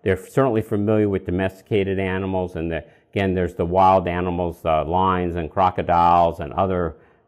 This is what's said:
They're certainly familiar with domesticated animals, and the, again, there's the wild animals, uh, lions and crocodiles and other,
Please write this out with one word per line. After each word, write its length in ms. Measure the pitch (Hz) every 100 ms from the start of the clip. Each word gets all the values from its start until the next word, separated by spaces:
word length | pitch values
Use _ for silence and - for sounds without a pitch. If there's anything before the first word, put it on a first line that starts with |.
They're 200 | 98 92
certainly 380 | - - 135 110
familiar 480 | - 104 104 107 104
with 160 | 95 -
domesticated 760 | 90 95 - - 107 95 95
animals, 560 | 95 92 95 95 90 85
and 160 | 82
the, 140 | 80 - _ _
again, 220 | 104 95
there's 220 | 92 87 -
the 100 | 87
wild 420 | 92 95 95 90
animals, 560 | 87 92 87 87 80
uh, 220 | 82 78 76
lions 500 | 90 95 92 87 85
and 140 | 80
crocodiles 880 | - 90 - 85 85 85 87 85 82
and 140 | 76
other, 440 | 71 95 90 82 - _ _